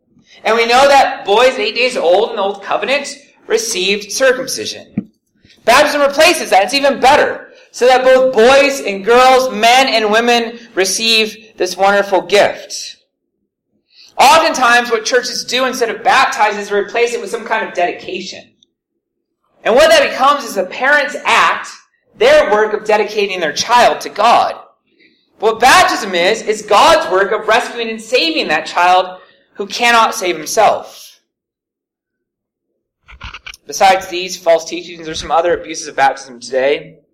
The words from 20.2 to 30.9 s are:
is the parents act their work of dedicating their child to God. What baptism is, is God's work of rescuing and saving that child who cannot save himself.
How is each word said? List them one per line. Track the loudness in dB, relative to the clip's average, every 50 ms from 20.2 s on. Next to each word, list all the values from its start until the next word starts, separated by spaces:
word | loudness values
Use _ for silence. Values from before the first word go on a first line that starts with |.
| 0 0 0 0 -4
is | -8 -6
the | -6 -6
parents | -6 -6 -4 0 0 0 0 0 -2 -8 -8 -4
act | 0 0 2 2 0 -2 -4 -8 -16 -18 -20 _ _ _ _ _ _ _
their | 0 2 4 4 4 4 2
work | 2 0 0 -2 -2
of | -6 -2
dedicating | -2 -2 0 -2 -4 -4 -4 -4 -4 -4 -4
their | -6 -6 -4
child | -6 -4 0 2 4 4 4 2 0
to | -8 -12
God. | -6 0 2 2 4 4 2 0 -4 -10 -16 _ _ _ _ _ _ _ _ _ _ _ _ _ _ -4
What | -2 -2 0 2
baptism | 4 4 6 6 4 2 0 -4 -6 -4 -2
is, | 0 0 0 0 -2 -4
is | -6 -6 -6
God's | -2 0 2 4 6 6 4 2 0 0
work | 0 0 0 0
of | -2 -4 -2
rescuing | 0 0 0 0 -4 -8 -8 -8 -8
and | -8 -10
saving | -8 -2 -2 -2 0 0 -2 -4 -4 -2
that | -4 -4 -4
child | -4 -2 0 2 4 4 4 2 -2 -6 -18 -20 _ _ _ _ _ _
who | -12 -12
cannot | -10 -6 -2 0 2 4 4 2 2 0
save | -4 -4 -4 -4
himself. | -6 -6 -6 0 2 2 2 2 0 -6 -14